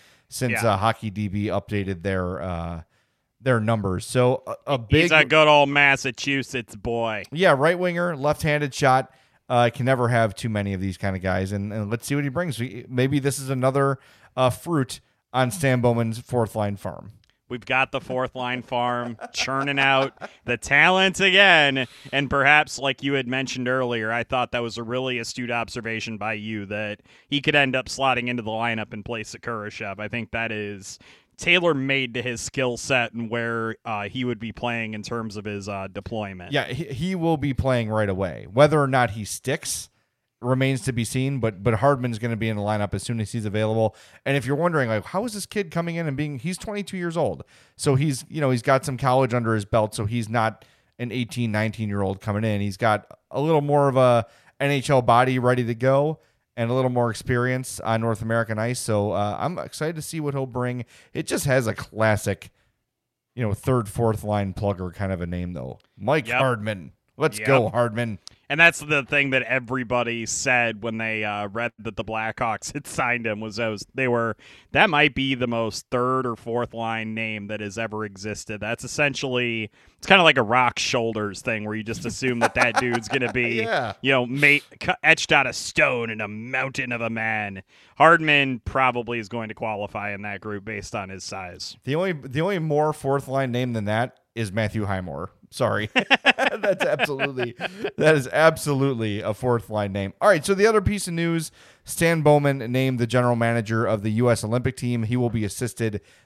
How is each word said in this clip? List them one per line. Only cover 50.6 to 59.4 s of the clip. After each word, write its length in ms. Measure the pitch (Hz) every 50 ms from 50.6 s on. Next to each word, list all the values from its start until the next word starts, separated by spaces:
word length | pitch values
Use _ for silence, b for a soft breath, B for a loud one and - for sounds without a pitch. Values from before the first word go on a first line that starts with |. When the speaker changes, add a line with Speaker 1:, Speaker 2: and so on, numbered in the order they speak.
| b b b b b b b -
Speaker 1:
an 140 | 123 120
eighteen, 400 | 101 127 120 107 - 123 120 113
nineteen-year-old 720 | 104 107 107 113 104 - 110 104 101 101 98 98 101 98
coming 240 | - 110 101 104 110
in. 160 | 113 104 101
He's 160 | 101 104 95 -
got 280 | 120 113 107 104 - _ - - _ _
a 120 | - 120
little 180 | 143 160 165 151
more 300 | - 143 143 147 143 139
of 80 | 127 131
a 300 | 131 123 120 117 107 b b b b b b _
N 100 | 139 143
H 180 | 143 139 123 -
L 120 | 147 131
body 380 | 123 117 117 120 127 127 131 127
ready 260 | 120 123 127 127 123
to 100 | 113 120
go 440 | 113 120 131 135 139 143 156 156 151 _ _ _ _ _ _ _
and 160 | 120 117 117
a 20 | 123
little 160 | 131 131 127
more 220 | 123 123 120 117
experience 720 | 110 - - - 123 120 120 127 127 127 127 - - -
on 180 | - - 113 113
North 220 | 113 117 113 107
American 360 | 113 113 113 117 113 107 113 107
ice. 220 | 110 120 123 -
So, 320 | - - 110 104 101 104
uh, 240 | 87 95 104 104 101
I'm 220 | -